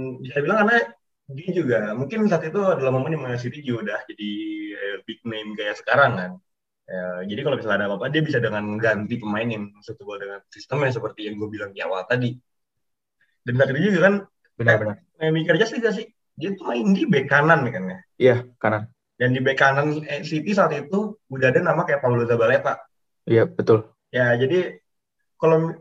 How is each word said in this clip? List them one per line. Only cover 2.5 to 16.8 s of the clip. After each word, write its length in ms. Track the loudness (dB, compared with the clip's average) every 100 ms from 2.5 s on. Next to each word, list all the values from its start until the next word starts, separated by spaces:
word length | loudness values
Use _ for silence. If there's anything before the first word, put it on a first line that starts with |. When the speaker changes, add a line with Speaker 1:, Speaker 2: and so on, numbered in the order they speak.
| 0
Speaker 1:
adalah 320 | 0 2 0
momen 240 | 0 0 -4
di 40 |
mana 160 | -4 -6
City 240 | -6 -8
juga 240 | -6 -4 -4
udah 120 | -6 -10
jadi, 220 | -10 -8 -6 -8 -8 -10 -8
eh, 220 | -8 -8 -12
big 120 | -12
name 320 | -10 -8 -8 -8
kayak 240 | -6 -6
sekarang 320 | 0 4 4 2
kan. 120 | -6 -10 _ _ _ _ -12
Ya, 320 | -8 -6 -8
jadi 180 | -8 -4 -2
kalau 80 | -2
misalnya 220 | 0 0
ada 80 | 0
apa-apa, 240 | -4 -2
dia 80 | 0
bisa 180 | 0 0
dengan 320 | 0 -2 -4 0
ganti 400 | 0 0 -2 -6
pemain 320 | -4 -4 -4
yang 240 | -6 -10 -14
suitable 400 | -18 -16 -12 -12
dengan 240 | -12 -14 -18
sistemnya 400 | -20 -6 -2 -2
seperti 400 | -2 -8 -8 -10
yang 80 | -8
gue 80 | -8
bilang 240 | -8 -10
di 80 | -8
awal 240 | -6 -6
tadi. 320 | -2 -2 -2 -6 _ _ _ _ _ _ _ _ _ _ -4
Dan 60 | 2
saat 160 | 2
itu 180 | 4 2
juga 100 | 4 4
kan, 20 | 4 -4 _ _ 0
Speaker 2:
Benar, 160 | 2 2
benar. 180 | 0 -6 _ _
Speaker 1:
eh, 80 | -2
Mikel 240 | 0 2 2
Arteta 240 | 0 0
juga 120 | -2 -2
sih, 100 | -8 _ _ -10
dia 160 | -8
tuh 160 | -6 -4
main 200 | -2